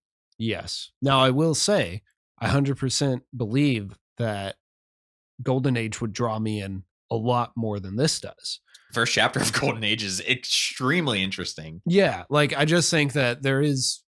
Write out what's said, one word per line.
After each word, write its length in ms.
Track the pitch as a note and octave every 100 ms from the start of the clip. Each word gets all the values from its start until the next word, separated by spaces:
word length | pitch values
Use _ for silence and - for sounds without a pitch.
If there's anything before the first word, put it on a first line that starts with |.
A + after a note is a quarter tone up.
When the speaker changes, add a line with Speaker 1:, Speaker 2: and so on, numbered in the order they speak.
| _ _ _ -
Speaker 1:
Yes. 540 | A2 F2+ F#2 - - -
Now, 200 | C#3 C3+
I 80 | C3
will 260 | C3 E3 D3
say, 460 | - G3+ F2+ A2 _ _ _ -
I 120 | A2+
hundred 280 | C#3 C#3 C3
percent 460 | C3 - C#3 B2 _ A#2+
believe 600 | G#2+ C3 D3 A#2 G2 - _ -
that 400 | A2+ G2+ G2 - _ _ _ _ _ _ _ -
Golden 360 | B2+ C3 C3 A#2+
Age 240 | A2 -
would 100 | A#2
draw 280 | G2 A#2+ A2
me 220 | A2 G#2
in 220 | G2 G2 - _ -
a 60 | A#2
lot 380 | A#2 B2 A#2 A#2
more 240 | A2 G2+
than 160 | F#2+ G#2+
this 240 | D#3+ -
does. 400 | - - - - _ - _
Speaker 2:
First 220 | A#2 A2+
chapter 260 | - A#2 B2+
of 140 | -
Golden 320 | - C3+ A2 G#2
Age 180 | A2
is 160 | G2+ F#2+
extremely 1040 | - B2+ - - - - B2+ F3 D3 G2+
interesting. 580 | G2 F#2+ F2 - D#2 D#2+ E3+
Speaker 1:
Yeah, 400 | F#3+ F3 F#2 E2+
like, 240 | D3 D3
I 120 | D3 D3+
just 260 | E3+ -
think 220 | E3 C#3+
that 300 | C#3+ B2 A#2+
there 180 | C3+ C3+
is 420 | D3 C3+ A#2+ - _